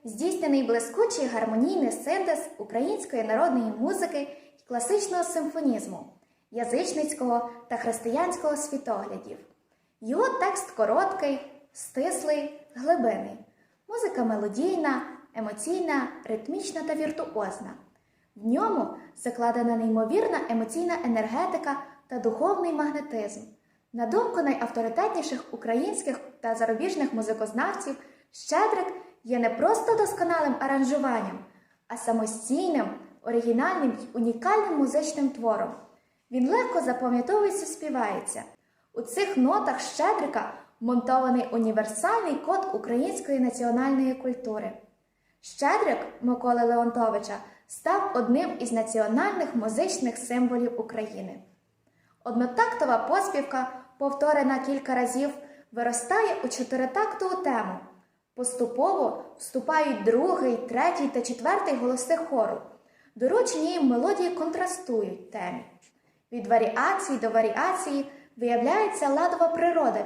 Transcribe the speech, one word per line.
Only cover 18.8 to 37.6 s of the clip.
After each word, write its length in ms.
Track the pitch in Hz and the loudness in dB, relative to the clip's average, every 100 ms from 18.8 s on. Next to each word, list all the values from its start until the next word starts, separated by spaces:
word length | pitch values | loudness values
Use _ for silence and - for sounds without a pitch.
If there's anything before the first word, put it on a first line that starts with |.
| - - - - | -2 -6 -16 -10
закладена 600 | 247 240 233 233 233 226 | -6 0 0 2 2 2
неймовірна 640 | 226 220 220 359 - 302 - | 2 2 2 2 2 0 0
емоційна 460 | 226 220 330 349 339 | -2 -2 -2 -2 0
енергетика 720 | 254 226 220 247 370 339 285 277 - - - | 0 0 0 -2 -2 -2 -2 -4 -8 -18 -10
та 120 | 254 | -2
духовний 540 | 233 220 339 381 349 | -2 2 2 2 0
магнетизм. 680 | 302 294 285 - 226 208 - - - _ _ _ | 0 0 -2 -6 -6 -6 -8 -16 -20 _ _ _
На 140 | 233 226 | -4 0
думку 360 | 370 480 349 | 2 2 2
найавторитетніших 1040 | 285 254 - 233 226 277 415 359 294 254 - | 2 2 -2 -2 -2 0 0 0 -4 -6 -8
українських 680 | 226 226 233 359 415 302 - - - | -8 -2 0 0 -2 -4 -6 -8 -6
та 140 | 233 | -4
зарубіжних 580 | 226 226 226 359 359 269 | 0 0 0 0 0 0
музикознавців, 840 | 226 214 220 214 220 339 392 285 269 - - _ | 0 -2 -2 -2 -2 -2 -2 -6 -8 -12 -20 _
Щедрик 600 | - - 311 415 381 370 - - - | -16 -2 2 4 2 -2 -6 -14 -14
є 140 | 226 247 | -2 2
не 120 | 226 | 2
просто 460 | 233 339 440 - 453 | 4 4 4 4 4
досконалим 580 | 415 - 339 330 294 247 | 4 2 2 4 2 2
аранжуванням, 800 | 269 269 254 285 262 233 196 180 - _ _ _ - | 2 2 4 4 2 0 -2 -6 -12 _ _ _ -12
а 80 | 233 | -4
самостійним, 920 | - 226 220 - - 277 370 294 196 - - - | 0 2 0 -4 -2 0 2 2 0 -4 -16 -12
оригінальним 760 | - 233 233 233 320 370 269 220 | -2 2 4 4 2 2 0 0
й 160 | - 247 | -6 -2
унікальним 600 | 233 233 359 427 403 311 | 0 0 2 2 2 2
музичним 500 | 262 285 302 - 269 | 2 2 0 0 -2
твором. 460 | 233 226 208 - - - _ _ _ _ | 0 0 0 -2 -8 -18 _ _ _ _
Він 180 | 254 254 | 0 2
легко 300 | 440 494 494 | 2 2 0
запам'ятовується, 840 | 262 247 254 240 240 415 403 - | 0 0 0 0 2 2 2 0